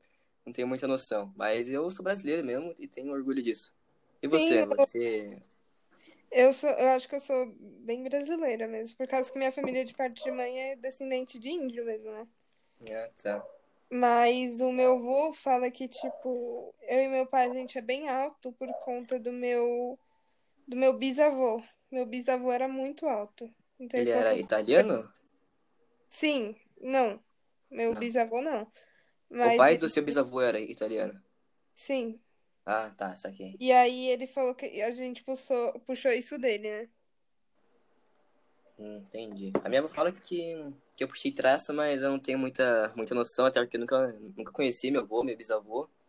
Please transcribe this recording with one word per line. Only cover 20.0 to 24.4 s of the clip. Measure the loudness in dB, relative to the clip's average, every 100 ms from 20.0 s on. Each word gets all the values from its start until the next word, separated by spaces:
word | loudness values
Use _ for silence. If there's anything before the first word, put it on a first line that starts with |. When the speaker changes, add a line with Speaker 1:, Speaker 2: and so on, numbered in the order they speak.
| _ _ _ _ _ _ -8
Speaker 2:
do | 2
meu | 2
bisavô. | 4 2 4 4 4 0 0 -6 _ _
Meu | -6
bisavô | -4 -4 0 0 0
era | 0 0
muito | -2 -6 -4 -2
alto. | -2 -6 -12 -18 _ _ -18
Então | -6 -2
Speaker 1:
Ele | 2
Speaker 2:
ele | 4
falou | 4
Speaker 1:
era |
Speaker 2:
que | 2